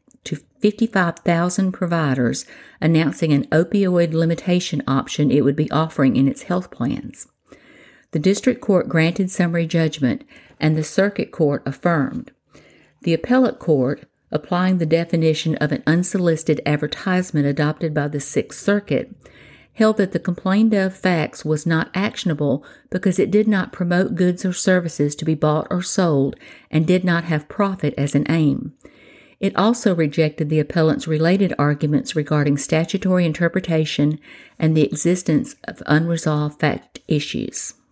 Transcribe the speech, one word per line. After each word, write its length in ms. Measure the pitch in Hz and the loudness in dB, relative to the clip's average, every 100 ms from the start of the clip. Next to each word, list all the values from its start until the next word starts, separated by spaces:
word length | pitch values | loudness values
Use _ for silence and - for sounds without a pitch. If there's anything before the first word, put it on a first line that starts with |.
| _ _ | _ _
to 140 | - 156 _ _ | -10 -10 _ _
fifty-five 580 | 208 208 220 196 175 - | 0 2 -2 0 -2 -2
thousand 520 | - 170 175 180 190 | 0 0 0 0 -2
providers 760 | 185 175 170 151 131 120 131 - - - - | -2 -2 0 0 0 0 -2 -8 -18 -20 -4
announcing 520 | 156 160 165 - 160 | 2 2 2 0 2
an 140 | 143 - | 2 2
opioid 680 | 156 170 208 190 180 170 | 2 2 2 2 2 2
limitation 680 | 160 165 165 - 180 175 151 - | 2 0 0 0 0 0 -4 -2
option 440 | 135 - - 147 | -2 -2 0 2
it 120 | 143 | 4
would 140 | 139 147 | 2 2
be 140 | 151 | 0
offering 460 | 147 160 - 135 123 | 0 -2 0 2 4
in 120 | 135 | 2
its 160 | 139 | 0
health 260 | - 180 185 | -4 -4 -4
plans. 560 | - 120 - - - - _ _ - _ - - - _ | -6 -4 -4 -8 -12 -12 _ _ -20 _ -20 -20 -20 _
The 60 | 156 | -2
district 420 | 151 202 - 240 | 0 2 0 -2
court 280 | - 185 - | 2 2 2
granted 420 | 165 160 180 185 | 2 2 0 -2
summary 360 | - 175 170 165 | 0 0 0 0
judgment 580 | 165 160 156 131 - - - - - | 0 0 0 -2 -2 -8 -20 -20 -4
and 180 | 156 156 | 0 0
the 80 | |
circuit 480 | 151 - 202 202 147 | -2 0 -2 -2 -6
court 300 | - 151 143 - | 0 0 0 -6
affirmed. 680 | 135 175 165 135 - - _ _ - _ _ _ _ | -4 -2 0 -2 -6 -12 _ _ -20 _ _ _ _
The 120 | - | -2
appellate 440 | 165 - 254 254 - | -2 2 2 2 0
court, 480 | - 147 127 - - _ - | 0 2 2 -4 -10 _ -8
applying 480 | - - 175 185 185 | -8 -4 -2 2 0
the 80 | 160 | 2
definition 680 | 165 165 170 160 156 160 151 | 0 0 0 2 2 0 0
of 160 | 151 | -2
an 100 | - - | -2 0
unsolicited 720 | 170 180 196 175 160 - 151 - | 0 0 0 0 0 0 -2 0
advertisement 800 | 147 147 - - 185 185 151 143 | -2 -2 -6 -2 -2 0 0 0
adopted 480 | 143 151 151 165 | 0 -2 -2 -4
by 140 | 151 143 | -2 -4
the 120 | 147 | -4
Sixth 400 | - - - - | -4 -4 -4 -4
Circuit, 540 | - 208 202 143 - - - - - - _ | -2 -2 0 -4 -4 -14 -20 -20 -20 -20 _
held 220 | - 220 214 | 0 2 2
that 160 | 196 | 0
the 60 | 180 | -2
complained 560 | - 175 190 196 220 | -4 -4 0 2 4
of 200 | 208 190 | 2 0
facts 500 | 190 185 170 156 - | -2 0 0 -2 -6
was 200 | 151 151 | -4 -2
not 260 | 165 160 165 | 0 0 -2
actionable 680 | - 208 - 185 147 143 139 - - - | -4 -6 -4 -4 -2 0 -2 -4 -20 -8
because 280 | 185 190 180 | -2 0 0
it 120 | 170 | 2
did 180 | 202 214 | 2 2
not 240 | 202 185 | 0 -2
promote 440 | - 175 175 190 170 | -4 -2 0 0 0
goods 280 | 180 180 | 0 0
or 80 | 185 | -4
services 640 | 175 - 185 170 - 147 147 | -2 2 2 0 -2 -2 -2
to 80 | |
be 100 | 160 | -2
bought 320 | 156 151 151 - | 0 2 0 -2
or 100 | 180 | -4
sold 560 | 175 - 175 143 135 - - - - | -4 0 2 2 0 -4 -16 -20 -4
and 160 | 156 160 | 0 2
did 180 | 180 | 2
not 200 | 180 170 | 2 0
have 240 | 165 156 - | 0 -4 -4
profit 460 | - 202 190 147 - | -4 -2 -2 -4 -2
as 180 | 139 | 0
an 120 | 143 - | 0 0
aim. 460 | 165 151 135 - - - - - - - - | 2 2 0 -6 -14 -20 -20 -20 -20 -20 -4
It 180 | 196 - | -4 2
also 380 | 202 240 214 | 2 2 0
rejected 560 | 170 156 151 156 151 147 | 2 0 2 0 0 -2
the 100 | 156 | 0
appellant's 480 | 147 175 160 147 - | 0 0 0 0 -2
related 460 | 156 160 196 190 - | 0 2 2 2 0
arguments 560 | 143 147 151 147 - | 0 0 0 0 0
regarding 440 | 160 147 151 147 143 | -4 0 2 2 0
statutory 680 | - 160 170 190 185 185 | 0 -2 0 -2 0 2
interpretation 920 | 170 151 170 185 185 160 156 - 147 156 - - - - | 0 0 -2 -2 0 0 0 0 0 0 -8 -20 -20 -2
and 180 | 160 160 | 0 2
the 80 | |
existence 720 | 151 151 170 180 - 151 - - | 2 0 0 0 0 0 -2 -10
of 180 | - - - | -14 -10 0
unresolved 720 | 151 165 165 160 151 151 - | 0 2 -2 0 -2 -2 -2
fact 380 | 151 - - - - | -2 -2 -8 -14 -4
issues. 640 | 151 143 - 52 - - - _ | -2 -2 -6 -8 -8 -10 -12 _